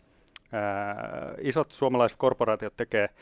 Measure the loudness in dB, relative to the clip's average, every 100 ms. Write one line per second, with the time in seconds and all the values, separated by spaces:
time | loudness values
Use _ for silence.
0 | _ _ _ -20 -10 -4 -2 -2 -4 -6
1 | -8 -8 -10 -6 -2 0 -2 0 2 4
2 | 2 4 0 2 2 0 -4 -6 -2 0
3 | 0 -2